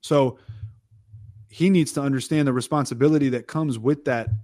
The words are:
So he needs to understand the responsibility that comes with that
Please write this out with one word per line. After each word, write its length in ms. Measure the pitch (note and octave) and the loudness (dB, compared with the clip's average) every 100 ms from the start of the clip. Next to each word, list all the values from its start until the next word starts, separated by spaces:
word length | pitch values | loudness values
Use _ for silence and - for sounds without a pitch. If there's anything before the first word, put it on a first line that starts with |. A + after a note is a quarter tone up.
So 360 | - D3 C3 - - - - - _ _ _ - - - - | 0 2 2 -2 -16 -16 -16 -18 _ _ _ -20 -20 -20 -14
he 220 | - F3+ | 0 2
needs 220 | F#3 D3 | 4 2
to 100 | D3 | -2
understand 440 | C#3 C3+ - D#3 C#3+ | -2 -2 -2 0 0
the 60 | |
responsibility 800 | B2+ A#2 D3+ B2+ A#2+ C#3+ D#3 C3+ | 0 -2 -2 -2 2 2 4 2
that 160 | B2 - | -2 -4
comes 320 | D#3 D#3 A2+ | -4 -2 -2
with 260 | A#2+ D3 | -2 -2
that 240 | D3 A#2+ A2 G#2+ | 0 -2 -2 -6